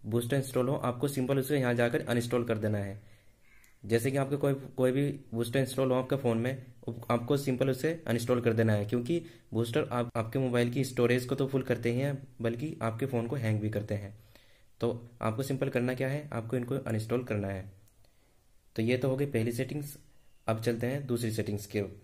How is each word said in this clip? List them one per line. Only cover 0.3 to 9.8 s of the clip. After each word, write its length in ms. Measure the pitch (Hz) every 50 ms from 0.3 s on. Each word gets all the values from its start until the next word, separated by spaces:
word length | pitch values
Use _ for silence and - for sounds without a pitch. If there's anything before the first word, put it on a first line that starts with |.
| 139
इंस्टॉल 320 | 139 127 - - 131 123
हो, 80 | 127 143
आपको 320 | - - 123 123 123 143
सिंपल 320 | 139 143 135 127 127 139 135
उसे 200 | 131 131 151 139
यहाँ 140 | 131 123 120
जाकर 260 | 117 120 120 120 156
अनइंस्टॉल 420 | - - 120 120 117 120 123 123 120
कर 140 | 120 113
देना 200 | 107 107 107 107 104
है। 200 | 98 98 98 101 - - - - _ - - _ _ - - - - - - _ -
जैसे 260 | 101 113 117 117 139
कि 60 | 131
आपके 180 | 139 135 131 143
कोई, 180 | 143 147 139 135
कोई 380 | 135 131 - - - 127 127
भी 180 | 127 135 143 143 143 - - - -
बूस्टर 260 | 113 120 117 123 139
इंस्टॉल 320 | 131 127 - - 135 131
हो 40 | 127
आपके 200 | 127 127 127 143
फ़ोन 220 | 135 - 123 113
में, 280 | 113 117 127 135 135 - - - - -
उप-, 220 | - 117 120 113 -
आपको 260 | 120 117 120 117 143
सिंपल 320 | 139 139 139 127 120 135 135
उसे 220 | 131 131 - 156 165 165 -
अनइंस्टॉल 340 | - 117 117 117 117 123 123
कर 120 | 117 120 110
देना 200 | 110 110 113 107
है, 120 | 104 104
क्योंकि 360 | 107 127 123 120 123 170 170 165 - - - _ - -
बूस्टर 340 | 110 117 117 117 151